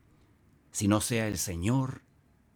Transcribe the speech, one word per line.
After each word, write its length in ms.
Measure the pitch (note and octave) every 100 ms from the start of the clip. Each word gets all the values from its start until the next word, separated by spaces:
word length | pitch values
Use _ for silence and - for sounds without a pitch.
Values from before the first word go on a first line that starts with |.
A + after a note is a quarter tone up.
| _ _ _ _ _ _ _
sino 300 | - G2+ G#2+
sea 280 | - A#2 A2
el 80 | G2
Señor 680 | - E2 F#2+ C3+ C3 - - _ _ _ _